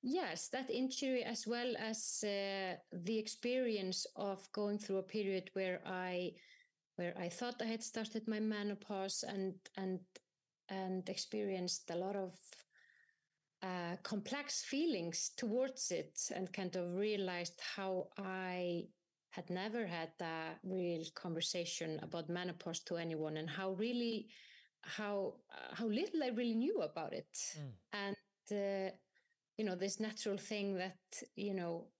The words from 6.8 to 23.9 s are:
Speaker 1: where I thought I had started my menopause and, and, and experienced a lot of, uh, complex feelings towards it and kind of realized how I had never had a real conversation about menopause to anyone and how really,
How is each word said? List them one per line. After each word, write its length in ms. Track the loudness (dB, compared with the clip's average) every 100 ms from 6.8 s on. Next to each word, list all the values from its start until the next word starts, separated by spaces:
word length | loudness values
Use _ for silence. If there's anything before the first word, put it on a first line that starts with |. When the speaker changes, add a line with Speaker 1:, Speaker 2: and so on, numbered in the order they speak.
| _
Speaker 1:
where 200 | -2 -2 0
I 100 | -4
thought 320 | -2 -4 0
I 60 | 0
had 160 | 0
started 460 | -2 -2 0 -2 0
my 100 | 2
menopause 840 | 2 2 0 -2 -2 -2 0 0 0
and, 280 | 0 0 -2 -10 -4
and, 220 | 0 -2 -4 -20 _ _ _ _ _
and 400 | -4 0 0 0
experienced 840 | -4 -2 0 2 2 0 -2 -2
a 60 | 0
lot 180 | 0
of, 180 | 0 -2 -6 -16 -18 -20 -20 -20 -20 -20 _ _ _ _ _
uh, 340 | -4 -2 0 -2
complex 580 | -2 -2 0 -2 0 -2
feelings 680 | 0 2 4 2 0 0 -2 0
towards 540 | 2 4 2 0 0
it 260 | 0 -2 -4 -2
and 200 | -2 -2
kind 240 | -2 -2 0
of 180 | 0
realized 680 | 2 2 2 2 0 -2 -4 -8
how 320 | -2 0 0 0 -4
I 680 | -2 -2 0 0 2 2 -2 -10 _ _ _
had 200 | -10 -2
never 340 | -2 0 0
had 260 | 0 0 -4 -2
a 300 | -2 -2 -4 -6
real 420 | -2 0 2 2 -2 -6
conversation 800 | -2 0 0 0 -2 -2 -2 -2
about 260 | -2 -4 -2
menopause 520 | -2 -2 -4 -4 -4
to 120 | -2 -2
anyone 400 | 0 0 0 0
and 140 | -2
how 220 | -2 0
really, 560 | 2 2